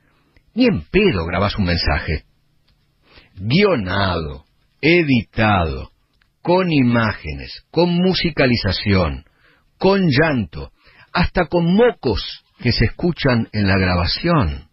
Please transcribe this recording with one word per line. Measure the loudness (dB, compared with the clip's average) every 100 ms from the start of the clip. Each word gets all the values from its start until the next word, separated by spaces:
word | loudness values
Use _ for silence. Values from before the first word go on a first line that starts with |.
| _ _ _ _ _
ni | 0 0
en | 0
pedo | -2 0 2 0 -2
grabás | -2 -2 -2
un |
mensaje. | -2 0 0 -2 -4 -8 _ _ _ _ _ _ _ _ _ -20 _
Guionado, | -10 -2 2 2 0 -2 -2 -2 -4 -6 -12 _ _ _ -4
editado, | 2 2 2 0 0 -2 0 0 -2 -6 -12 _ _ _ _ _
con | 0 2 2
imágenes, | 2 2 2 0 -4 -10 -12 -14 -18 _
con | 0 0
musicalización, | 2 0 0 -2 0 0 2 -2 -2 0 2 0 -4 -14 _ _ _ _ -2
con | 0 2 2
llanto, | 2 0 0 -6 -10 -16 _ _ -20 -8
hasta | -2 -2 -2 -2
con | 0 2
mocos | 4 2 2 -4 -4 -6 -14 _ -6
que | -2
se | 0 0
escuchan | 0 -4 -2 0 0 -2
en | -2 0
la | 2
grabación. | 2 0 -2 -2 0 0 0 -4 -12